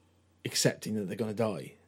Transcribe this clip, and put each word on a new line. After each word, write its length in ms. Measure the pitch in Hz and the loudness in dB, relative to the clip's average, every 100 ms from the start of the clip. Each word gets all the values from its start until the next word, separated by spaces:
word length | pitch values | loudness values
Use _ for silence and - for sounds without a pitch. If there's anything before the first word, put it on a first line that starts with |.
| _ _ _ _ | _ _ _ _
accepting 500 | - - 135 - - 107 | -4 4 4 2 -2 -2
that 60 | 92 | -2
they're 100 | 101 | -2
gonna 160 | 110 | -2
die 420 | 104 110 82 67 - | 0 0 0 -8 -14